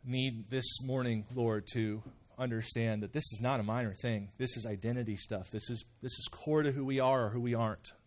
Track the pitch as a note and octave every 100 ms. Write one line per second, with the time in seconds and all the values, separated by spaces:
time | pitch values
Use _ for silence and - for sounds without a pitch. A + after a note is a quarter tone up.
0 | B2+ B2+ C3 A#2 G2+ C3 A#2+ - C3 C3
1 | B2 A2+ G#2 B2+ A#2 G#2+ G2+ A#2+ A2 G#2+
2 | - - - - B2+ A2+ A2+ - A2+ G#2+
3 | G#2 D3 - G#2 A#2+ C3 G#2 A2+ A#2 F#2+
4 | B2 A2 G2+ - B2+ A#2 A2 G2+ A2+ B2
5 | A2+ G2+ - G#2 F#2 A2 - A#2+ - -
6 | B2+ - - - - D#3 D3 C3+ C3+ C3+
7 | C3 C3+ A2+ A#2+ A#2+ A#2 A2+ G#2 - -